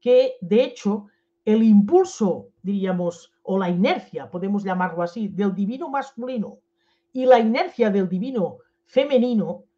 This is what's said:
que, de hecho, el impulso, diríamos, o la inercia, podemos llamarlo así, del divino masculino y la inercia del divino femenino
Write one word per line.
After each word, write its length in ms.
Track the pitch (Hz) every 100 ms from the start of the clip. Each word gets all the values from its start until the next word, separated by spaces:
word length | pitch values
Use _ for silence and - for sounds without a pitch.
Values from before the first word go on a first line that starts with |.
que, 340 | 247 254 262 -
de 220 | 175 214
hecho, 440 | 269 - 202 208 - _ _ _
el 180 | - 214
impulso, 880 | 226 202 202 349 359 - 196 165 - _
diríamos, 720 | 185 202 185 180 175 170 _ _
o 160 | - 190
la 100 | 180
inercia, 600 | 175 226 359 - 160 135
podemos 320 | 180 190 202
llamarlo 400 | 190 185 180 165
así, 260 | 175 233 208
del 260 | 170 202
divino 340 | 180 196 262 311
masculino 720 | 277 269 - 247 254 170 - _ _ _ _ _
y 140 | 254 254
la 140 | 247
inercia 500 | 220 247 359 - 220
del 180 | 196 185
divino 500 | 180 247 254 175 - _ _
femenino 800 | _ - 285 262 247 233 165 175 _